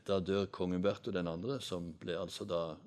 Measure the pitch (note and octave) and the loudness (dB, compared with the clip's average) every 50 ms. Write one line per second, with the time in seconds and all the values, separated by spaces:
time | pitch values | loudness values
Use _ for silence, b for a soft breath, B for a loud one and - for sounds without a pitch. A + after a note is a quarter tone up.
0 | - - G2 F#2+ E2+ F#2 G2 G2+ G2 F#2 - - F#2 F2+ F2+ F2+ F#2 G2 - - | 0 2 2 2 4 4 2 2 2 0 0 0 0 2 2 4 4 2 2 0
1 | - A#2 F#2 F2+ E2+ E2 E2 E2 G2 B2+ C#3 B2 - - F#2+ F2 F2 E2+ D#2 - | -2 -2 -2 0 0 0 -2 -2 -2 -2 -2 -4 -4 -4 -4 -4 -4 -6 -8 -8
2 | - F2 E2 F2+ F2+ E2+ - - G#2 G2 F2 E2+ E2 D#2+ D#2 - - | -4 -4 -2 -2 -2 -4 -6 -6 -2 0 2 2 0 0 -4 -8 -12